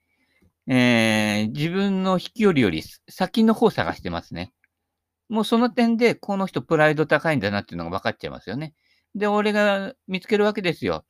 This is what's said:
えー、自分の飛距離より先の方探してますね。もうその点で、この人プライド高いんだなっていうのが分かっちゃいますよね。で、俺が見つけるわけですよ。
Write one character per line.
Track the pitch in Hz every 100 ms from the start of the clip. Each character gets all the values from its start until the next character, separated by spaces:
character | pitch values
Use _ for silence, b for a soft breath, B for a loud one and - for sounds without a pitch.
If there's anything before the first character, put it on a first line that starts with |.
| _ _ _ _ _ _ -
え | 127 123 117 113 107 107 104 107
ー、 |
自 | 147 160
分 | 185 202 190
の | 190 185
飛 | -
距 | - 208
離 | 151
よ | 107
り | 80 - - -
先 | - 220 -
の | 220 214
方 | 226
探 | - 85 -
し |
て | 92
ま | 85
す | - 85
ね。 | 90 _ _ _ _ _ _ _ -
も | 220
う | 208
そ | 226
の | 240
点 | 247 233 226
で、 | 233 156
こ | - 196
の | 190
人 | 147
プ | - 160
ラ | 151
イ | 151
ド | 151
高 | 151 165
い | 143
ん |
だ | 98
な | 101
っ | -
て |
い | 85
う |
の | 82
が | 95
分 |
か | -
っ | -
ち | 76
ゃ |
い |
ま | 64
す | -
よ | 120
ね。 | 156 - _ _ _ 196
で、 | 208
俺 | 208 208
が | 208 208 196 190 - -
見 | 185
つ | -
け | 208
る |
わ | 208
け | 214
で | 175
す | 151 101
よ。 | 80 -